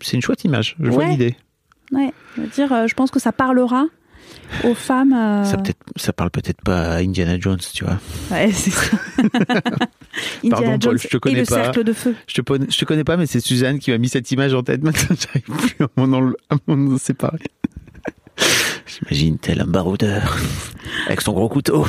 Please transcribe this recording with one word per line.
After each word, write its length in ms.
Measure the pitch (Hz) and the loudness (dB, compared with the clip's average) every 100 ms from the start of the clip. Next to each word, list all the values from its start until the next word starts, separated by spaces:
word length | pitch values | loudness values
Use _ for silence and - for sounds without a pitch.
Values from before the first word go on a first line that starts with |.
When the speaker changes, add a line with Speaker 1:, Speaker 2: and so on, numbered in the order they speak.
Speaker 1:
c'est 120 | - 127 | -4 -2
une 60 | |
chouette 240 | - - 185 | -2 0 0
image. 320 | 123 110 - | 0 0 -2
Je 100 | 135 | 0
vois 140 | 120 | 2
Speaker 2:
ouais. 60 | 175 | 2
Speaker 1:
l'idée. 260 | 139 120 123 _ _ _ _ - | 2 0 -2 _ _ _ _ -6
Speaker 2:
Ouais, 220 | 269 277 - - - | -2 -2 -4 -12 -8
je 40 | |
veux 60 | 233 | -6
dire, 240 | - 277 | -2 0
euh, 160 | 240 226 | 2 0
je 60 | |
pense 180 | - 262 | 0 0
que 80 | 269 | 2
ça 140 | 233 | 0
parlera 520 | - 262 254 254 254 311 _ _ - - - - - | 0 2 4 4 2 0 _ _ -20 -20 -20 -12 -2
aux 100 | 240 | 0
femmes, 380 | 226 - 254 269 | 0 0 2 4
euh. 320 | 254 220 208 | 4 4 2
Speaker 1:
Ça 140 | 202 202 | 2 0
peut-être, 220 | 196 - - - | -2 -4 -8 -8
ça 160 | - | -4
parle 160 | - 87 | 0 -2
peut-être 320 | - - - | -2 -4 -4
pas 320 | - 90 82 | 0 0 2
à 40 | 85 | 0
Indiana 360 | 92 92 85 90 | 0 0 0 0
Jones, 220 | 98 92 - | 0 -2 -4
tu 100 | - | -6
vois. 160 | 92 104 - - - | -4 -4 -4 -10 -4
Speaker 2:
Ouais, 180 | - 196 | 0 2
c'est 180 | 180 190 | 2 -2
ça. 240 | - - 220 - - | 0 0 -2 -4 0
<laughs> 0 | 247 240 196 240 - - 247 _ - - - - | 0 2 0 0 -2 -2 -4 _ -16 -10 -10 -4
Indiana 80 | 226 | 0
Speaker 1:
Pardon, 160 | 233 240 | 2 2
Paul, 120 | - | 2
Speaker 2:
Jones 160 | 240 233 | 2 0
Speaker 1:
je 80 | - | 0
te 80 | 127 | 0
connais 180 | 135 131 | 2 2
Speaker 2:
et 60 | |
le 40 | 127 | 2
Speaker 1:
pas. 100 | 120 123 | 2 2
Speaker 2:
cercle 180 | 240 | 0
de 80 | 220 | 0
feu. 240 | 220 247 226 - | 0 -2 -4 -6
Speaker 1:
Je 100 | - | -4
te 60 | |
pon-, 240 | 123 139 139 | 0 0 0
je 80 | - | -2
te 80 | - | 0
connais 180 | 156 | 0
pas, 140 | 151 170 | 2 2
mais 80 | 160 | 2
c'est 160 | 123 | 0
Suzanne 380 | - 127 127 143 | 0 2 2 0
qui 120 | - | 0
m'a 60 | 113 | 2
mis 100 | 123 | 2
cette 240 | 139 123 | 0 -2
image 220 | 131 139 | 0 2
en 100 | 131 | 2
tête. 180 | 123 131 | 0 0
<laughs> 20 | 156 | 0
Maintenant, 320 | 151 - 175 | 0 2 0
j'arrive 240 | - 139 - - 247 | 0 -4 -4 -2 -2
plus 160 | - | 0
à 60 | 143 - | -2 2
m'en 200 | 131 131 | 2 4
enle-, 180 | 131 - - | 2 0 -2
à 60 | 147 - | -2 0
m'en 320 | 143 139 131 | 2 2 0
séparer. 420 | - 135 - 160 - _ - - - - - - - - - - - - - | -2 -2 -2 -4 -10 _ -10 -10 -20 -14 -14 -14 -16 -2 0 0 -2 -6 -12
J'imagine 500 | - - 71 80 78 | -10 -4 0 0 0
tel 220 | - 87 | -2 -2
un 60 | 90 | 0
baroudeur 720 | 87 90 98 107 95 - - - - - - - - - | 0 0 0 0 0 -2 -4 -4 -6 -10 -14 -12 -8 -4
avec 120 | - | -2
son 140 | - | -2
gros 160 | 92 113 | 0 0
couteau. 360 | 143 - 156 | 0 0 0